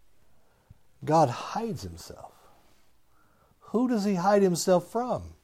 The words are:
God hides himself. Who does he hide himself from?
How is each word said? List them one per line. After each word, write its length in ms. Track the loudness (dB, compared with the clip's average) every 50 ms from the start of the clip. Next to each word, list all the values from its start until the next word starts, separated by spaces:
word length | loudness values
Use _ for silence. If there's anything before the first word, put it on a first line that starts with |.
| _ -20 _ -20 -20 _ -20 -20 _ _ _ _ _ _ -20 _ -20 -20 _ -14 -4
God 240 | 2 4 4 4 4
hides 540 | 2 -4 -10 -8 -8 -6 -6 -6 -8 -8 -10
himself. 500 | -12 -14 -14 -18 -18 -18 -18 -20 -20 -20 -20 _ -20 -20 _ _ _ -20 _ -20 _ _ _ _ _ _ _ _ _ _ _ _ _ _ _
Who 280 | _ -4 -2 0 0 0
does 160 | 0 0 0
he 100 | 0 -2
hide 280 | 0 2 4 4 4 4
himself 480 | 4 2 0 2 2 2 2 2 -2
from? 440 | -6 -6 -4 -4 -4 -6 -6 -12 -20 _